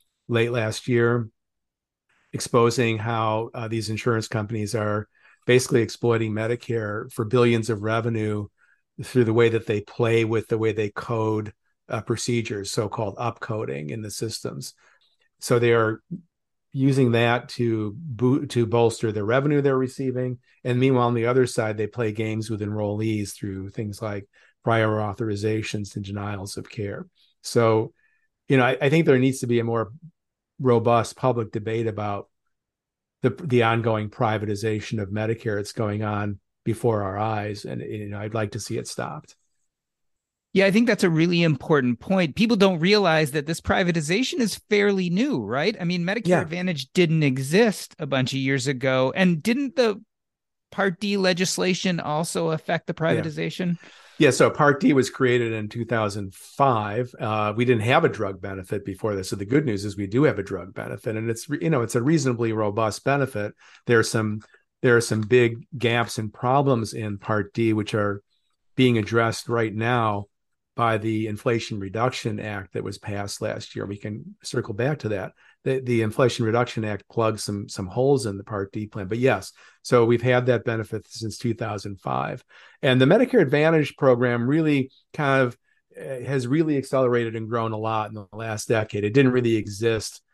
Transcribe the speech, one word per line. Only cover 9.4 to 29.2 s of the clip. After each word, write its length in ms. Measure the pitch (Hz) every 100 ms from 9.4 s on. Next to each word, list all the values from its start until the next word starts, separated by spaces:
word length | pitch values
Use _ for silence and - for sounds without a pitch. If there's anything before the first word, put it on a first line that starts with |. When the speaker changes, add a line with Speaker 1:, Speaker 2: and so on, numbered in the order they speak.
| 117
Speaker 1:
that 160 | 113 -
they 160 | 104
play 440 | - - 117 117 110
with 220 | 113 -
the 100 | 113
way 120 | 113
they 200 | 107 104
code, 640 | - - 117 110 107 104 - _ _ _
uh, 140 | 113
procedures, 680 | - 113 - 120 110 104 98
so-called 460 | - 104 - 104 -
upcoding 760 | 120 - - 110 110 - 76
in 140 | 110
the 80 | 107
systems. 640 | - 113 - - 139 131 - _ _ _ _ _ _
So 180 | - 123
they 160 | 120
are 300 | 117 110 110 _ 175 - _ _ _ _
using 420 | 139 135 135 123
that 360 | 117 117 123 135
to 460 | - 117 110 107 104
bo-, 480 | 165 107 127 139 143
to 220 | 123 110
bolster 440 | 120 117 - 113
the 120 | 107
revenue 380 | 104 127 143 147
they're 140 | 139 131
receiving. 600 | 127 - 131 123 127 123 _ _
And 160 | 123 123
meanwhile, 280 | 131 127 120
on 80 | 120
the 100 | 113
other 220 | 131 123
side, 300 | - 110 107
they 100 | 104
play 240 | - 110
games 360 | 107 110 110 110
with 140 | 107
enrollees 720 | 104 107 104 104 110 107 101
through 360 | - 104 95 95
things 340 | - 107 101
like 260 | 107 101 - _ _ _
prior 260 | 117 113 110
authorizations 1040 | 107 104 95 110 101 107 110 107 107 101 110
and 100 | 98
denials 520 | 101 101 101 98 -
of 120 | 95
care. 380 | - 101 101 185 _ _ _
So, 520 | - 120 113 110 113 - _ _ _ _ _
you 100 | 135
know, 80 | 123
I, 120 | 131
I 100 | 143
think 160 | 160 165
there 100 |
needs 220 | 131